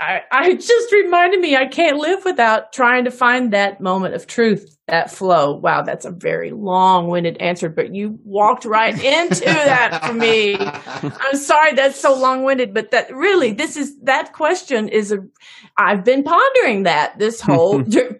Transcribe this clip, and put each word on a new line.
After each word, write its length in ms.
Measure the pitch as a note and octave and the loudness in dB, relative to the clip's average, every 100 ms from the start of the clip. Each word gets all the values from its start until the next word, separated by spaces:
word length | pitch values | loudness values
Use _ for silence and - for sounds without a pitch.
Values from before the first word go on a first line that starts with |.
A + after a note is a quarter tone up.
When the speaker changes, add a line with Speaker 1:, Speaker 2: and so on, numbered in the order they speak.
Speaker 1:
I, 220 | D#3 F#3 - | -6 -6 -2
I 220 | C4 F4 | 0 2
just 360 | F#4 - A#4 A#4 | 0 2 2 4
reminded 500 | G#4 F#4+ F4 F4+ F#4+ | 2 4 4 4 2
me, 140 | F4 | 2
I 120 | C4+ C4+ | 2 0
can't 320 | C#4+ E4 C#4+ | 0 0 0
live 260 | D4+ F#4+ | -2 -2
without 480 | F#4+ C#4+ A3+ A3 - | -2 0 2 2 -2
trying 320 | - A#3+ B3 | 0 2 2
to 60 | B3 | 0
find 420 | A#3+ B3 B3 B3 | 0 2 2 0
that 260 | G3+ G3+ G3 | 0 0 -2
moment 360 | F#3 F#3 F#3 | -4 -2 -2
of 120 | G3+ - | -6 -6
truth, 480 | - A3+ G3+ - _ - | 0 0 0 -4 _ -4
that 240 | E3 D3 | -2 -2
flow. 480 | - F#3 E3+ C#3+ C#3+ | -4 2 2 2 0
Wow, 240 | E3+ D3 | -2 -2
that's 240 | C#3+ - - | -2 -8 -10
a 40 | |
very 400 | F3 E3 E3 E3+ | -8 -4 -4 -6
long-winded 840 | A3 G3+ F#3 F#3 F#3 E3+ F3 E3+ E3 | -8 -4 0 2 2 0 -2 -4 -4
answer, 300 | F3+ F3+ E3 | -4 -4 -4
but 260 | D#3+ - | -4 -6
you 240 | G3 G#3 A3 | -6 -8 -10
walked 400 | G#3 G3 G#3 A#3+ | -8 0 2 2
right 300 | A#3 G#3+ A3 | 0 0 0
into 500 | F3 B3+ D4+ F4 - | 0 0 0 0 -2
that 600 | B4 D#4+ D4 B3+ A#3 E3 D#3+ | 0 0 2 2 0 -2 -6
for 80 | |
me. 420 | A#3 A3+ A3 G#3 G3+ | -2 0 2 0 -2
Speaker 2:
<laughs> 20 | |
Speaker 1:
I'm 800 | G3 D3 - C3 D3 - C4 C#4 | -6 -8 -14 -10 -10 -6 -4 -4
sorry 380 | - D4+ D#4 | 2 4 4
that's 260 | B3+ C4+ C4+ | 4 0 0
so 180 | D4+ C4+ | 0 2
long-winded, 540 | C4 C4 C4 C4+ A#3+ | 0 0 0 0 -2
but 180 | G3+ - | -4 -2
that 220 | A#3+ - | -2 -2
really, 380 | C4 F4+ F#4+ B3+ | -2 0 2 2
this 240 | G3+ D#4 D4+ | -2 -6 -6
is, 180 | C#4 - | -10 -6
that 280 | - C4+ D4+ | -2 -2 -2
question 560 | - D#4 F4+ - A#3+ G#3+ | -4 -2 -2 -2 -4 -2
is 240 | G#3+ G3+ | -2 -2
a, 60 | G#3 F#3+ _ - - - - | -6 -8 _ -20 -20 -8 0
I've 300 | F#3 G#3 F#3+ | 0 2 2
been 160 | C4+ | 0
pondering 600 | C#4 F4 C5+ C5 F4 G#3 | 2 2 4 2 2 0
that 340 | F#3+ D3+ D3 - | 0 2 0 -2
this 240 | G#3+ A3+ | -4 -2
whole, 380 | - C#3+ E3+ G3+ | 0 2 2 2
Speaker 3:
<laughs> 0 | |
Speaker 1:
dur-, 320 | C3+ A#3 B4+ - | 0 0 0 -6